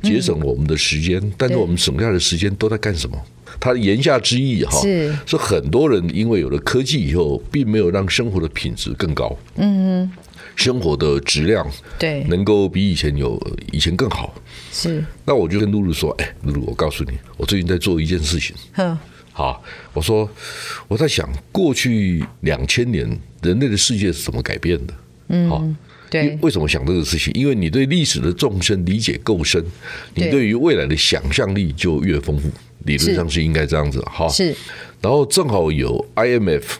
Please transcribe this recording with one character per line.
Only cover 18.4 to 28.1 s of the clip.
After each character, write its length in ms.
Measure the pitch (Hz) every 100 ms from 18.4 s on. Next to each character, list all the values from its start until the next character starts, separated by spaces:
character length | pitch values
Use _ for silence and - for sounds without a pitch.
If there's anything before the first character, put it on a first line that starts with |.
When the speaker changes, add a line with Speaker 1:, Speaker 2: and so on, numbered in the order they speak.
| - - -
Speaker 1:
哼。 240 | - 180 165 - - - -
Speaker 2:
好， 280 | 67 67 - - -
我 80 | 78
说， 280 | 78 110 107 - - - - - -
我 80 | 107
在 120 | 156
想， 200 | - 73 67 -
过 220 | 196 175
去 500 | 123 127 113 95 85 - -
两 240 | - 76 67
千 240 | - 120
年 160 | 95 57 57 - -
人 180 | 85 101
类 80 | 139
的 80 | 101
世 220 | - 110
界 160 | 98
是 100 | 82
怎 100 | -
么 80 | -
改 140 | - -
变 180 | 80 82 64
的？ 80 | - - - -
Speaker 1:
嗯， 200 | 180 170
Speaker 2:
好， 140 | 156 160 151 - - -
Speaker 1:
对。 160 | 165 147
Speaker 2:
因 40 |
为， 100 | 151
为 100 | 160
什 80 | 98
么 80 | 76
想 180 | 82 67
这 80 |
个 100 | 90
事 140 | 76 82
情？ 160 | -
因 140 | - 139
为 80 | 123
你 120 | 82
对 200 | 113 135
历 180 | 175
史 140 | 143